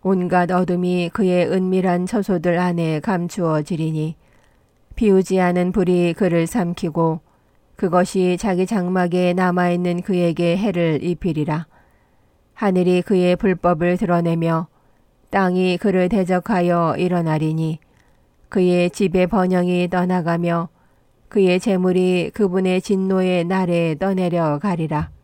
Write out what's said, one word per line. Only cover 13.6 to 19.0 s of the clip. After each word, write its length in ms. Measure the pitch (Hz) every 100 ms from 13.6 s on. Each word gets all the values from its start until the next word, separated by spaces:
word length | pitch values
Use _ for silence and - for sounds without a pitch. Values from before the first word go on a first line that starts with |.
| 175 170 175 180
드러내며 680 | 190 175 170 170 165 160 170 _ _ _ _ _ _
땅이 480 | 196 185 180 185 175
그를 300 | 208 185 180
대적하여 880 | 202 180 180 175 202 175 175 165 -
일어나리니 840 | 180 175 165 156 156 160 160 160 _ _ _ _ _ _ _
그의 420 | 202 180 175 175
집의 380 | -